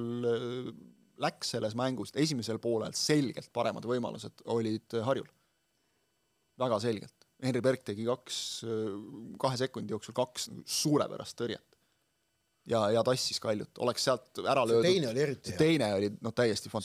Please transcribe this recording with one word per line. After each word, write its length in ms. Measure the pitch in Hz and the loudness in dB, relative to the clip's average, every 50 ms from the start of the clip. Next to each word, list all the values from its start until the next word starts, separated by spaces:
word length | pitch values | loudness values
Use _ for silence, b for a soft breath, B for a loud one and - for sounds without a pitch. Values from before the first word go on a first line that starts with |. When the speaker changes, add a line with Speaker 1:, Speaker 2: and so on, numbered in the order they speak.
| 117 117 120 120 120 120 | -4 -4 -4 0 0 0
Speaker 1:
äh, 400 | 117 117 127 120 123 127 127 - - - - - - _ _ _ _ - 139 | 0 0 0 -4 -6 -6 -8 -10 -12 -14 -20 -20 -20 _ _ _ _ -4 -4
läks 300 | 165 - - - - - | -4 -4 -4 -6 -4 -2
selles 180 | 117 113 107 107 | -2 -2 -2 -2
mängus, 380 | 120 127 131 131 101 101 - - | 0 -2 -2 -2 -4 -6 -4 0
esimesel 480 | 135 151 156 147 117 107 110 110 110 | 0 0 2 0 -2 -2 -4 -4 -2
poolel 320 | - 120 117 107 107 - - | 0 0 0 0 0 -2 -4
selgelt 540 | - - - 151 151 139 107 - - - - - | -2 2 2 4 4 2 0 -4 -6 -12 -6 -4
paremad 320 | 120 117 113 104 113 - 117 | 0 0 0 -2 -2 -2 -2
võimalused 560 | 123 123 117 - 113 113 110 107 - - - - 113 | 0 0 0 -4 -6 -8 -12 -14 -16 -12 -4 -2 0
olid 460 | 117 110 110 110 110 - _ 117 113 | 0 0 0 -2 -2 -4 _ -4 -2
Harjul. 260 | 107 131 135 113 - - _ _ _ _ _ _ _ _ _ _ _ _ _ _ _ _ _ _ _ _ _ _ _ _ _ - | 0 0 0 -2 -4 -8 _ _ _ _ _ _ _ _ _ _ _ _ _ _ _ _ _ _ _ _ _ _ _ _ _ -2
Väga 200 | 127 127 110 101 | 0 2 2 2
selgelt. 440 | 113 120 110 95 - - - _ _ _ _ - | 2 0 -2 -2 -6 -12 -20 _ _ _ _ -4
Henri 200 | - 131 123 123 | -2 0 0 4
Berg 220 | 113 131 123 - - | 4 2 2 2 -2
tegi 200 | - 101 107 113 | -6 -6 -2 -2
kaks, 300 | 117 131 - _ - - - - - - - 117 113 | -2 -2 -2 _ -8 -8 -8 -6 -6 -8 -8 -6 -4
äh, 160 | 113 110 110 104 98 101 107 101 - 104 117 - - - | -4 -2 -2 -4 -4 -6 -10 -12 -14 -14 -14 -14 -6 -2
kahe 160 | - 135 127 117 | -2 -2 0 0
sekundi 340 | 131 127 - 113 110 104 110 | -2 -4 -4 -8 -6 -6 -6
jooksul 220 | 104 - - 110 | -6 -6 -4 -2
kaks 340 | 127 123 - - - - - 113 92 - - - | -2 -2 -2 -4 -8 -8 -8 -10 -14 -8 -6 -4
suurepärast 600 | - - 151 147 135 - - 98 - 107 - - | -2 2 2 4 2 2 0 -4 -8 -10 -12 -8
tõrjet. 280 | - 120 117 101 - - _ _ _ _ _ _ _ _ _ _ _ _ _ _ _ _ _ _ _ _ | -6 -6 -6 -6 -8 -10 _ _ _ _ _ _ _ _ _ _ _ _ _ _ _ _ _ _ _ _
Ja, 140 | - 117 113 104 101 | 0 2 2 4 4
ja 80 | 113 113 | 4 4
tassis 380 | 113 127 127 - - - - - | 4 4 2 2 0 -2 -4 -2
Kaljut. 380 | - 113 107 104 - - _ - | -2 -2 -2 -2 -4 -8 _ -2
Oleks 240 | - 123 113 - - | 0 0 0 2 2
sealt 380 | 139 127 117 - _ _ - 90 | 2 2 0 -2 _ _ -4 0
ära 220 | 110 - 139 120 | 2 4 4 4
Speaker 2:
See 80 | 113 117 | 6 6
Speaker 1:
löödud. 100 | 117 117 | 6 6
Speaker 2:
teine 240 | 180 190 190 147 | 6 4 4 2
oli 140 | 113 110 135 151 | 0 0 0 0
eriti 240 | 147 127 - - | 0 -2 -4 -8
Speaker 1:
See 60 | - 95 | -6 2
Speaker 2:
hea. 60 | 90 | 4
Speaker 1:
teine 240 | 151 160 165 143 117 104 101 | 6 6 6 4 4 2 2
oli, 140 | 95 104 101 101 - | 2 2 0 -2 -4
no, 140 | 101 117 - | -6 -2 2
täiesti 320 | - 123 113 98 - - | 2 4 4 2 0 -4
Speaker 2:
See, 0 | |
et 60 | - - | -4 -6
ta, 20 | 110 | -4